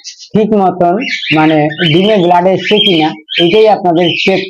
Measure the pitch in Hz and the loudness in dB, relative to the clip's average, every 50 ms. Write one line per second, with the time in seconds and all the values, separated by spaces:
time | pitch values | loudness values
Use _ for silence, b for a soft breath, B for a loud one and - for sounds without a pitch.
0 | _ - - - - - - 202 220 214 220 202 190 180 180 180 175 175 180 220 | _ -20 -20 -20 -20 -4 -2 -2 0 2 0 0 0 0 0 0 0 0 0 -2
1 | 277 - - - - - 156 156 156 156 160 151 147 151 151 - 175 160 147 175 | -4 -6 -8 -8 -4 -2 0 0 2 2 2 2 0 -2 -2 -2 -2 0 2 2
2 | 190 214 220 202 170 175 180 175 175 185 185 180 - - 214 208 - 208 180 160 | 2 2 2 2 2 2 2 2 2 0 0 -2 -2 -2 0 0 2 0 0 0
3 | 156 156 156 - - - - - 170 170 185 220 220 214 196 208 208 180 160 165 | 0 -2 -4 -8 -14 -10 -4 -2 0 2 2 4 4 4 2 2 0 0 0 2
4 | 180 165 - - - 196 190 185 190 190 | 0 0 -2 -2 -2 -2 -2 -2 -2 -2